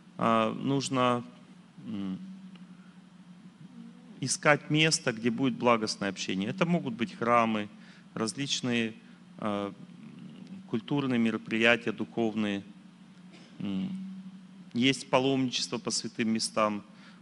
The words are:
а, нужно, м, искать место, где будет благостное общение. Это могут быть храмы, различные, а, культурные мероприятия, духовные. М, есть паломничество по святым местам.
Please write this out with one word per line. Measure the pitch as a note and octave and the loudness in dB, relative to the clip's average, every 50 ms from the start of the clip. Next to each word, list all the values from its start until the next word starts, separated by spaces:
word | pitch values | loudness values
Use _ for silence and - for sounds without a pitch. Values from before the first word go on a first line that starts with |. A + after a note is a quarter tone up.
| - - - - | -20 -18 -6 0
а, | A#2 A2+ A2+ A2+ A2 A2 A2+ | 2 4 4 4 4 2 -2
нужно, | - - C3 C#3 C#3 B2+ - C3+ B2+ B2+ B2 B2 A#2+ A#2+ - - - - - - - - - - - - | -2 -2 0 0 0 0 0 0 2 2 4 2 0 -2 -8 -16 -20 -20 -20 -20 -20 -20 -20 -20 -16 -12
м, | B2 A2 G2+ G2 F#2+ F#2+ - - - - - - - - - - - - - - - - - - - - - - - - - - - - - - - - - - - - - - - - - | -8 -8 -6 -4 -4 -6 -6 -8 -12 -14 -16 -16 -18 -18 -18 -18 -20 -20 -20 -20 -20 -20 -20 -20 -20 -20 -20 -20 -20 -20 -20 -20 -20 -20 -20 -20 -20 -18 -18 -18 -18 -18 -20 -20 -20 -12 -8
искать | C#3 B2+ - - - D#3 D3 C#3+ - - | -4 -4 -4 2 4 4 4 4 4 2
место, | D3+ D3+ D#3 D#3+ D#3 - - C3+ A#2 | 4 6 6 6 4 2 0 0 -2
где | A2 A2+ B2 | 2 0 0
будет | A2+ A#2+ C3+ C3 A2+ | 0 2 0 0 0
благостное | A#2+ A#2+ A#2+ A#2+ A2 G#2+ G#2 - - G2 G2 | 2 4 4 4 4 4 -2 -2 -2 -2 -2
общение. | F#2+ - - - F#2+ F#2+ G2 A2+ | -2 -4 -4 -2 -2 -2 -2 -2
Это | - - F3 | 0 0 2
могут | E3 F3 E3 C#3+ C3+ A2+ | 2 2 0 0 -2 -4
быть | A2+ A#2 F#2+ - | -4 -4 -4 -4
храмы, | - A#2 A#2 A#2+ A#2+ A2+ A2+ A2 G#2+ G#2 G#2 - - - - - - - - - | -2 2 4 6 6 6 4 2 0 -2 -4 -10 -16 -20 -20 -20 -20 -20 -12 -4
различные, | - A2+ A2 - C3+ C#3 C#3 - - - B2+ A#2+ A#2 A2+ A2 A2 - - - - - - - - - | -4 -4 -2 -2 -4 -4 -4 -4 -2 -2 0 0 0 0 -2 -4 -10 -16 -20 -20 -20 -20 -20 -12 -6
а, | A2+ G#2+ G2+ G2+ G2+ G2 F#2+ - - - - - - - - - - - - - - - - - - - | -4 -2 -2 -2 -4 -6 -8 -10 -16 -18 -18 -18 -18 -18 -16 -16 -16 -16 -16 -16 -16 -14 -14 -16 -8 -4
культурные | - A2+ - - D3 C#3+ C#3+ C3 B2+ A#2 | -4 -4 -2 -2 -2 0 0 2 2 4
мероприятия, | A2+ A2+ A2 A2 A2+ - A2+ A2 A2+ A#2 A#2+ A2 - A#2 G#2 | 2 2 2 -2 -2 -2 0 4 6 6 6 6 2 -4 -4
духовные. | A2 A2 - - A#2 A#2 A2 G#2 A2 G#2+ G#2 G2+ G2 G2 - - - - - - - - - - - - - - - - - - - | -4 -6 -4 -2 0 0 0 0 0 0 0 -2 -4 -6 -10 -18 -20 -20 -20 -20 -20 -20 -20 -20 -20 -20 -20 -20 -20 -20 -20 -12 -8
М, | - G2+ G2 F#2+ F#2+ F#2+ F#3+ - - - - - - - - - - - - - - - - | -6 -4 -2 -2 -2 -4 -4 -6 -8 -10 -12 -12 -14 -16 -18 -18 -20 -20 -20 -20 -20 -6 -2
есть | A#2+ B2 C3+ C3+ C3 - - | 2 4 4 2 2 -2 2
паломничество | - B2+ B2+ C3+ C3+ C3 C3 B2 A#2 - - - - A#2 | 2 4 4 4 4 2 2 0 0 -2 -4 -4 -4 -4
по | - A#2+ | -4 -2
святым | A2 - - A2+ - - A#2+ A2 | -4 -2 -4 -6 -4 -2 0 2
местам. | A2+ A2+ - - - A2+ A2 G#2+ G#2 G2+ - - - - - - - - | 2 0 -2 -2 0 2 2 2 2 -2 -8 -12 -20 -20 -20 -20 -20 -20